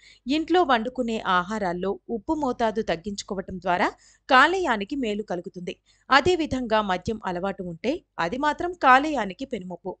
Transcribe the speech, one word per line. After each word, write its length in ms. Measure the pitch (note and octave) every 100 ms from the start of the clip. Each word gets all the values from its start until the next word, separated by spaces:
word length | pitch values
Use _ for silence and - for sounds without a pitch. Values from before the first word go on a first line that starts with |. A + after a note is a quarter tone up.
| - - A#3+
ఇంట్లో 340 | D4+ D#4+ F4+
వండుకునే 540 | D4 A#3 A3 - A#3 A3 -
ఆహారాల్లో 600 | F3+ F3+ A3 F#3 F3 F#3+ G3+ -
ఉప్పు 240 | A3+ B3
మోతాదు 480 | D#4+ C4+ B3 A3+ G#3+
తగ్గించుకోవటం 760 | G#3+ E3 G3+ G3+ - F#3+ F#3 F#3
ద్వారా 300 | F#3+ F3+ C#4+ - _ _ -
కాలేయానికి 680 | B3+ D4+ F#4+ E4 A3 G3+ C#4+
మేలు 260 | A3+ G#3
కలుగుతుంది. 520 | G#3 F3+ F3+ F3+ F3+ - _ _ -
అదేవిధంగా 680 | C4+ F4+ F4 D4 B3+ A#3 G#3+
మద్యం 360 | G3+ F3+ A#3 G#3+
అలవాటు 380 | G3 F3 G3 F#3+
ఉంటే 300 | F3+ E3 A3 E4+ _ -
అది 200 | E3+ B3
మాత్రం 320 | D4 D4 F4 F4+
కాలేయానికి 640 | C#4 C4 D#4 C#4 G3 F3+ C4+
పెనుముప్పు. 480 | G#3 F3+ F3 F#3 -